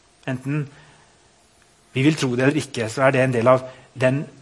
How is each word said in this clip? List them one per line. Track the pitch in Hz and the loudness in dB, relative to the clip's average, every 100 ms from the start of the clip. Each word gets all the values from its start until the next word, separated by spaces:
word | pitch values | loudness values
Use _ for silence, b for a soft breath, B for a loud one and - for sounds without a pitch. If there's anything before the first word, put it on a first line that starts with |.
| _ _ - | _ _ -10
enten | 127 139 151 143 b b b b b b _ _ _ _ _ _ 127 | -10 -6 -6 -6 b b b b b b _ _ _ _ _ _ -2
vi | |
vil | 143 156 | 0 0
tro | 135 120 | -2 0
det | |
eller | 135 147 | 0 0
ikke, | - - 110 | -6 -8 -8
så | 143 135 | 0 2
er | 127 | 2
det | |
en | 131 120 | 0 2
del | 120 | 4
av | 131 - B B 117 | 4 0 B B -2
den | 127 139 - - | 0 0 -6 -16